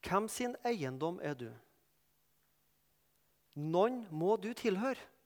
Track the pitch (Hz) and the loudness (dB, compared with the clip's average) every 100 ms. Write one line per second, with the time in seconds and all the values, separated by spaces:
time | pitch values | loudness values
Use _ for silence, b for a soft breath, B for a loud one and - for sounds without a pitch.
0 | - 185 214 - 247 247 240 226 135 131 | 2 0 0 -2 -4 -2 -2 0 -2 -2
1 | 160 180 151 139 117 117 _ _ _ _ | -2 -2 -6 -6 -8 -12 _ _ _ _
2 | _ _ _ _ _ _ _ _ _ _ | _ _ _ _ _ _ _ _ _ _
3 | _ _ _ _ _ 147 151 170 220 254 | _ _ _ _ _ -6 2 4 4 2
4 | 208 156 180 214 196 240 240 190 254 254 | -6 0 2 2 0 -2 0 2 0 -2
5 | - _ | -10 _